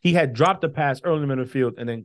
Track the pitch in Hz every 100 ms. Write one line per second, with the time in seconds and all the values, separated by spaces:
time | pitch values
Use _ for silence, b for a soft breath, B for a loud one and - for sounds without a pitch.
0 | 175 170 147 117 165 190 160 147 143 131
1 | 175 156 143 131 123 139 123 113 120 117